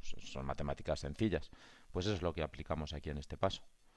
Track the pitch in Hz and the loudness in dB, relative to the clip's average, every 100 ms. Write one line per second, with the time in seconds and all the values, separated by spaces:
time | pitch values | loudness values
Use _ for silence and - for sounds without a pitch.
0 | - - - 67 67 67 73 69 - 71 | 0 0 -2 -4 -2 0 0 0 0 0
1 | 71 76 110 82 - - - - - 90 | 0 2 4 4 0 -12 -18 -20 -6 0
2 | 92 95 85 80 73 - 76 78 76 73 | 2 2 2 2 -2 -2 -2 0 0 -2
3 | 80 71 - 76 95 - - - - | -2 -4 -4 2 2 2 -8 -20 -20